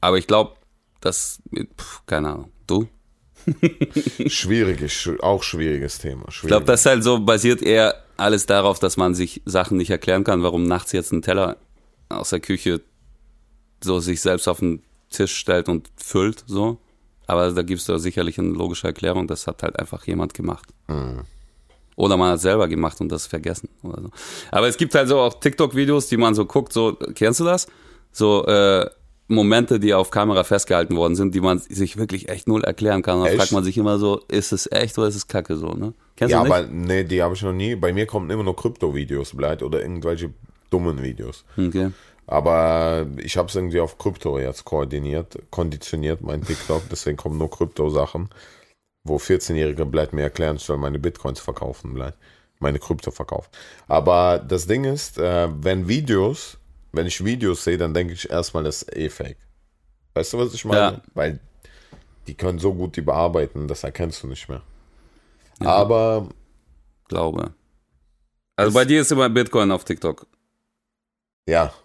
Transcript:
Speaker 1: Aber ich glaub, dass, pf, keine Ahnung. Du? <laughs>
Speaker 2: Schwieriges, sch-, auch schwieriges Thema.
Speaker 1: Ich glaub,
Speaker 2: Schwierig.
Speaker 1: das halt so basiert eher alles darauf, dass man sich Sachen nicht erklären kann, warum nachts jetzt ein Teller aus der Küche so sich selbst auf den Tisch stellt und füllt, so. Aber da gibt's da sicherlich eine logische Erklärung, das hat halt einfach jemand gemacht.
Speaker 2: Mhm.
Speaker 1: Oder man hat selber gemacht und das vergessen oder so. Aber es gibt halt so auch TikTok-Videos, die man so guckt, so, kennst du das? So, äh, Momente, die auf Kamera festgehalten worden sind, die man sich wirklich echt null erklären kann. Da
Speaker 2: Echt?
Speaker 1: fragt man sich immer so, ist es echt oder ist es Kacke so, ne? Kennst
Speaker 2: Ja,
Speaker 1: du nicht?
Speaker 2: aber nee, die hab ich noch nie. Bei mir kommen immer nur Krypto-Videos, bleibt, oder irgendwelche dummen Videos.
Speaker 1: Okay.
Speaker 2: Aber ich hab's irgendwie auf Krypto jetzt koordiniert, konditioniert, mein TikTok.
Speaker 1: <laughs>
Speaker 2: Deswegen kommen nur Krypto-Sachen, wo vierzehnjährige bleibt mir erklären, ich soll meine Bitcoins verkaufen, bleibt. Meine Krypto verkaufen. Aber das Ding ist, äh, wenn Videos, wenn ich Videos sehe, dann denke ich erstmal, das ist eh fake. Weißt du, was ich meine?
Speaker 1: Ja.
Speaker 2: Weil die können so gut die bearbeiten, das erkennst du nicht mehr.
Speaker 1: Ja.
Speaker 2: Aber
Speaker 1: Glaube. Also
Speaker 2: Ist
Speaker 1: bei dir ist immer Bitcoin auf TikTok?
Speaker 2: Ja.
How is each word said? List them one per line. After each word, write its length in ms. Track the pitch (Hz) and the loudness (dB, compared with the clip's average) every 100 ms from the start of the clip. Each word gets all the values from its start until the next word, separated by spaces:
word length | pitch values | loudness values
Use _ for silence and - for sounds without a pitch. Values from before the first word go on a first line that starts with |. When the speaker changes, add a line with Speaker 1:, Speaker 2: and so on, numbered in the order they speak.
Speaker 1:
Aber 160 | 90 92 | 4 2
ich 100 | 87 | 4
glaub, 320 | 107 107 - _ _ _ _ | 4 4 -2 _ _ _ _
dass, 420 | - 90 - - - - - - | -4 -2 -6 -10 -10 -10 -10 -12
pf, 260 | - - - | -18 -18 -6
keine 240 | 78 76 | -2 -2
Ahnung. 220 | 73 69 _ - | -6 -12 _ -2
Du? 220 | 95 113 _ _ _ _ _ - | 0 0 _ _ _ _ _ -6
<laughs> 220 | 151 - - 151 - 143 - 123 | 0 0 0 -4 -2 -4 -2 -4
Speaker 2:
Schwieriges, 640 | - 92 113 101 80 73 | -2 0 2 2 0 -4
sch-, 280 | - - 69 | -6 -4 -2
auch 220 | 90 98 | 2 2
schwieriges 560 | - 82 80 73 71 - | 0 -4 -2 -2 -4 -6
Thema. 260 | - 65 - | -8 -10 -12
Speaker 1:
Ich 120 | - | -10
glaub, 220 | 78 104 | 2 2
Speaker 2:
Schwierig. 40 | 104 | 6
Speaker 1:
das 200 | 120 - | 4 6
halt 180 | 127 | 4
so 140 | 113 120 | 4 2
basiert 400 | 104 110 117 120 | 4 4 4 2
eher 400 | - 110 110 - - _ | 4 6 6 2 -10 _
alles 300 | 101 107 - | 2 2 4
darauf, 320 | 98 98 95 | 4 4 4
dass 180 | 95 - | 0 2
man 180 | 92 | 0
sich 280 | 90 90 - | 2 -2 -6
Sachen 320 | - 90 90 95 | -2 0 2 0
nicht 140 | 90 | 0
erklären 340 | 90 - 92 | -2 0 0
kann, 180 | 98 95 | 2 2
warum 200 | 87 87 | 2 2
nachts 300 | 87 90 - | 0 0 -2
jetzt 200 | 92 85 | -4 -2
ein 80 | 85 | -4
Teller 360 | 82 92 92 - _ _ _ _ _ | 0 0 0 -4 _ _ _ _ _
aus 220 | - - | -8 -4
der 100 | 90 | -6
Küche 400 | - 92 - 82 - _ _ - _ _ _ _ _ _ | -2 -2 0 -2 -4 _ _ -20 _ _ _ _ _ _
so 180 | 98 92 | -2 -2
sich 200 | 85 87 | 0 -2
selbst 260 | - 90 - | 0 0 0
auf 120 | 87 | 0
den 220 | 90 82 _ _ _ | -2 -2 _ _ _
Tisch 260 | - 98 - | -2 -2 -2
stellt 320 | - 90 85 | 0 0 2
und 220 | 85 - _ | -2 -4 _
füllt, 480 | - 101 98 104 - | -4 0 0 -2 -8
so. 320 | 98 107 117 _ _ _ _ _ | -2 -2 -4 _ _ _ _ _
Aber 240 | 87 90 | 0 2
da 100 | 87 | 0
gibt's 240 | 85 90 - | -2 -4 -2
da 120 | 87 | -2
sicherlich 400 | 85 87 85 - | -2 -2 -4 -2
eine 100 | 87 | -4
logische 360 | 85 90 87 87 | -2 -4 -4 -6
Erklärung, 400 | 85 87 92 87 | -4 -2 -2 -2
das 200 | 80 - | -6 -8
hat 160 | - | -6
halt 160 | 82 - | -6 -6
einfach 280 | - 90 - | -8 -8 -6
jemand 260 | 87 85 | -4 -4
gemacht. 340 | - 85 82 - _ _ | -4 -6 -6 -12 _ _
Speaker 2:
Mhm. 340 | 76 65 62 60 - - _ _ _ _ - | -6 -6 -8 -12 -18 -20 _ _ _ _ -2
Speaker 1:
Oder 200 | 98 95 | 2 4
man 160 | 90 | 4
hat 80 | 87 | 2
selber 260 | 90 107 90 | 2 2 2
gemacht 320 | 82 80 - | 0 -2 -2
und 80 | 78 | -6
das 160 | 78 - | -6 -6
vergessen 420 | 82 82 87 - _ | -8 -6 -8 -10 _
oder 200 | - 85 | -14 -12
so. 80 | 95 - - - - | -14 -16 -16 -16 -2
Aber 160 | - 120 | 2 2
es 80 | 117 | 2
gibt 180 | 156 | 2
halt 140 | 147 135 | 4 4
so 100 | 139 | 4
auch 140 | 120 - | 4 2
TikTok-Videos, 680 | 147 135 151 123 139 147 135 | 0 2 0 2 2 2 2
die 80 | 117 | 4
man 180 | 117 | 4
so 100 | 107 | 4
guckt, 280 | 104 - - | 2 0 0
so, 220 | - 113 - - | 0 0 0 -8
kennst 260 | - 107 123 | 0 2 2
du 40 | |
das? 220 | 170 180 - _ - - _ | 2 0 -2 _ -20 -20 _
So, 320 | - 107 101 - | 0 4 4 4
äh, 420 | 101 101 95 - _ - _ _ | 4 6 4 2 _ -20 _ _
Momente, 520 | 110 104 110 120 117 | 4 6 6 4 2
die 140 | 104 | 4
auf 160 | 98 92 | 4 2
Kamera 340 | - 104 98 | 2 2 2
festgehalten 520 | 90 101 - 90 85 87 | 2 0 2 0 2 2
worden 180 | 85 85 | 2 2
sind, 180 | 98 | 0
die 60 | 92 | 2
man 180 | 92 92 | 0 0
sich 360 | - 98 98 101 | -2 -4 -4 -4
wirklich 320 | 110 95 - | -6 -6 -8
echt 180 | 98 - | -8 0
null 160 | 107 | 0
erklären 360 | 98 92 107 98 | 0 -2 0 0
kann. 180 | 92 90 | 2 2
Da 60 | 92 | 4
Speaker 2:
Echt? 80 | 92 | 4
Speaker 1:
fragt 160 | 95 | 2
man 120 | 104 | 2
sich 140 | 92 98 | 0 0
immer 200 | 104 104 | 0 2
so, 220 | 104 101 - | 2 0 0
ist 240 | 104 98 | -2 0
es 180 | 101 - | -4 -2
echt 280 | - 113 - | -2 -2 0
oder 100 | 107 | 0
ist 60 | |
es 140 | 104 - | -2 -4
Kacke 280 | 104 85 78 | -4 -4 -6
so, 160 | 82 | -4
ne? 220 | 82 107 - _ - | -6 -8 -10 _ -2
Kennst 160 | - | 2
Speaker 2:
Ja, 60 | 82 | 4
Speaker 1:
du 40 | |
nicht? 80 | 85 | 4
Speaker 2:
aber 120 | 90 76 | 4 2
nee, 380 | 73 87 92 | -4 0 0
die 180 | 92 90 | 2 0
hab 100 | 87 | 0
ich 100 | 92 | 0
noch 100 | 98 | -4
nie. 220 | 92 101 117 | -2 -2 -2
Bei 160 | 90 | -2
mir 140 | 90 107 | 0 -2
kommen 220 | 107 85 | -4 -4
immer 140 | 107 | -2
nur 120 | 98 87 | -2 -2
Krypto-Videos, 800 | - - 82 71 69 69 69 | -4 -2 -4 -2 -4 -6 -6
bleibt, 280 | 65 69 80 | -4 -4 -2
oder 180 | 65 78 | -4 -4
irgendwelche 540 | 69 87 82 82 85 - - _ _ | -4 -6 -4 -4 -6 -12 -20 _ _
dummen 320 | 92 87 73 | 0 0 -2
Videos. 420 | 65 57 57 - _ - | -6 -8 -12 -14 _ -2
Speaker 1:
Okay. 340 | 92 92 95 95 - _ - | -2 0 -2 -4 -20 _ -2
Speaker 2:
Aber 800 | 73 78 82 82 82 82 82 78 69 | 0 4 4 4 2 2 0 -4 -8
ich 180 | - 92 | -6 -2
hab's 180 | 87 | -2
irgendwie 260 | 98 90 85 | -2 -2 0
auf 180 | 82 - | -2 -2
Krypto 400 | - 92 82 67 | -6 -4 -4 -2
jetzt 260 | 65 65 | -4 -8
koordiniert, 760 | - 78 69 71 71 73 87 - - | -6 -4 -2 -4 -4 -4 -6 -14 -12
konditioniert, 720 | - 82 73 - 80 76 80 | -4 -4 -4 -8 -4 -2 -4
mein 200 | - 76 | -4 -8
TikTok. 400 | 78 78 - 80 85 | -6 -8 -2 -4 -4
Speaker 1:
<laughs> 40 | |
Speaker 2:
Deswegen 260 | - - 73 | -8 -6 -6
kommen 220 | - 78 | -6 -4
nur 120 | 78 | -4
Krypto-Sachen, 800 | - 82 - 76 76 71 - 95 - - - _ _ _ _ | -4 -6 -2 0 0 -2 -4 -10 -12 -20 -20 _ _ _ _
wo 140 | - 76 | -4 -4
vierzehnjährige 680 | - 92 - 80 76 73 76 | 0 0 0 -2 -2 -2 -2
bleibt 260 | 73 76 | -2 -2
mir 100 | 76 | -2
erklären, 340 | 73 - 80 76 | -4 -2 -2 -2
ich 60 | |
soll 120 | - 73 | -4 -4
meine 200 | 69 71 | -4 -4
Bitcoins 420 | 71 - 69 67 | -6 -6 -10 -8
verkaufen, 540 | - 71 67 65 - | -10 -8 -8 -10 -12
bleibt. 240 | 64 65 - _ _ _ _ | -10 -10 -12 _ _ _ _
Meine 180 | 71 71 | -2 -2
Krypto 320 | - 82 - | -4 -6 -6
verkaufen. 380 | - - - - - - - _ | -10 -8 -8 -10 -20 -20 -20 _
Aber 500 | 78 78 87 90 87 | 2 4 4 6 2
das 280 | - 90 82 | 0 -4 0
Ding 180 | 113 | 0
ist, 340 | 135 143 - - | 0 -4 -6 -4
äh, 300 | 87 87 85 76 | 0 2 0 0
wenn 240 | 78 92 90 | -2 0 0
Videos, 680 | 120 147 101 98 - - - - - - | -2 2 2 2 0 -10 -20 -20 -20 -10
wenn 140 | - 85 | -4 -4
ich 160 | - | -2
Videos 400 | 95 123 107 85 | -4 -2 0 0
sehe, 120 | - 87 | 0 0
dann 160 | 85 | 0
denke 220 | 80 87 | 0 -2
ich 160 | 85 - | -6 -4
erstmal, 320 | 82 85 85 | -4 -2 -4
das 180 | 76 76 | -4 -6
ist 140 | - - | -10 -6
eh 140 | 78 | -6
fake. 260 | - 65 - _ _ _ _ _ _ _ | -6 -12 -12 _ _ _ _ _ _ _
Weißt 180 | - - | -6 -4
du, 60 | 120 | -2
was 160 | 120 | -4
ich 100 | 117 | -4
meine? 160 | 110 104 | 0 2
Speaker 1:
Ja. 200 | 101 95 - | 2 0 -12
Speaker 2:
Weil 280 | - 78 71 - _ - - _ - _ _ - | -4 -4 -4 -14 _ -20 -20 _ -20 _ _ -18
die 80 | |
können 240 | 71 92 87 | -6 -4 0
so 120 | 92 | -2
gut 240 | 90 90 85 | -2 -6 -4
die 60 | |
bearbeiten, 640 | 78 73 85 82 71 78 73 | -2 2 2 2 -2 -4 -8
das 160 | 71 | -6
erkennst 380 | 69 67 82 78 | -8 -6 -6 -6
du 60 | 69 | -12
nicht 200 | 65 - | -14 -12
mehr. 140 | 65 - - _ _ _ _ _ _ _ _ | -14 -14 -20 _ _ _ _ _ _ _ _
Speaker 1:
Ja. 80 | - | 2
Speaker 2:
Aber 580 | 95 101 113 113 110 98 - _ _ _ _ _ _ _ | 4 4 4 2 0 -4 -14 _ _ _ _ _ _ _
Speaker 1:
Glaube. 440 | 87 82 80 78 80 _ _ _ _ _ _ _ _ _ - | -4 -2 -2 -6 -10 _ _ _ _ _ _ _ _ _ 0
Also 120 | 104 | 2
Speaker 2:
Ist 60 | |
Speaker 1:
bei 100 | 110 127 | 4 4
dir 160 | 151 | 4
ist 100 | 139 | 4
immer 160 | 139 131 | 2 4
Bitcoin 420 | 113 117 120 101 | 2 2 2 2
auf 120 | 92 | 0
TikTok? 420 | - 82 87 76 - _ _ _ _ _ _ _ _ _ _ _ - | -4 -4 -4 -4 -10 _ _ _ _ _ _ _ _ _ _ _ 0
Speaker 2:
Ja. 280 | 82 78 - | 2 2 -2